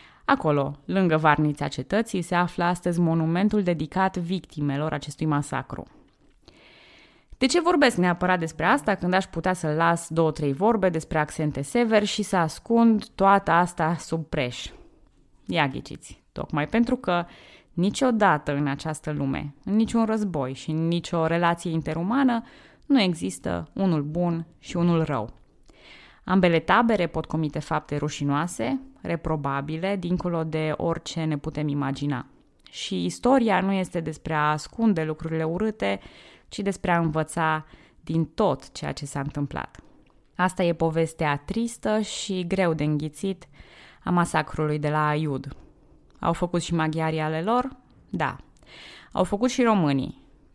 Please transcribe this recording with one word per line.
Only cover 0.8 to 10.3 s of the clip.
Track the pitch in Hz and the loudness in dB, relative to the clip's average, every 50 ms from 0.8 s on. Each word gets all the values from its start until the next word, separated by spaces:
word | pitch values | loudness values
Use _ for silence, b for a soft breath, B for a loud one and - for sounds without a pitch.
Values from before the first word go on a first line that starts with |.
| - | -6
lângă | - 180 196 190 170 156 | -2 2 2 4 4 4
varnița | 160 156 156 147 151 151 151 143 - 147 | 4 6 4 4 6 4 0 0 0 -4
cetății, | 147 - - - - 190 214 226 - - 185 | -6 -4 -6 -6 -2 0 -2 -2 -2 -4 -6
se | 170 - 185 | -4 0 0
află | 175 175 170 - - 175 | 0 0 0 0 0 0
astăzi | 175 180 175 - 180 170 170 | 0 0 0 -2 -2 0 2
monumentul | 175 160 165 165 160 160 165 175 202 208 - 214 190 | 2 2 2 2 2 2 2 2 2 2 2 2 2
dedicat | 180 175 151 156 - - 185 190 190 185 | 0 0 -2 -2 -4 0 0 0 0 0
victimelor | 180 170 170 190 170 - - - 156 147 143 135 143 151 160 - | -2 -4 -4 -4 -6 -6 -8 -6 -4 -2 -2 0 -2 -2 -2 -4
acestui | 147 - 147 - - 160 | -6 -8 -10 -8 -4 -2
masacru. | 156 147 147 147 - - 131 - - - - - - _ - - _ _ _ _ _ _ _ b b b b b b b b b b b b b b b b b b b | 0 0 0 0 -2 -6 -6 -6 -8 -12 -14 -14 -16 _ -20 -20 _ _ _ _ _ _ _ b b b b b b b b b b b b b b b b b b b
De | b 262 | b 0
ce | 262 - 349 | 2 2 2
vorbesc | 320 349 359 285 285 240 240 | 2 4 4 6 4 4 4
neapărat | 175 180 180 170 175 180 180 185 180 | 4 2 2 2 2 2 0 2 0
despre | 170 160 - - 165 | 0 -4 -4 -2 2
asta, | 185 247 285 285 - 196 | 2 2 2 2 0 -2
când | - 180 175 185 | 0 0 2 2
aș | 190 185 | 2 0
putea | - - 165 - 185 185 | 0 -6 -4 -2 -2 -2
să | - - 156 151 | -2 -2 -2 0
las | 160 165 170 170 165 - - | 2 2 2 2 0 -2 -4
două, | 160 165 165 156 | 0 2 2 2